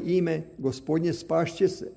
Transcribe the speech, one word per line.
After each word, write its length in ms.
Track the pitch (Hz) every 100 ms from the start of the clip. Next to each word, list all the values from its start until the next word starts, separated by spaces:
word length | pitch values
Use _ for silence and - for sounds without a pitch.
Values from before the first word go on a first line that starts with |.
| -
ime 360 | 180 170 160 160 -
Gospodnje, 560 | 131 127 - 160 170
spašće 540 | - - 165 165 - 190
se 240 | - -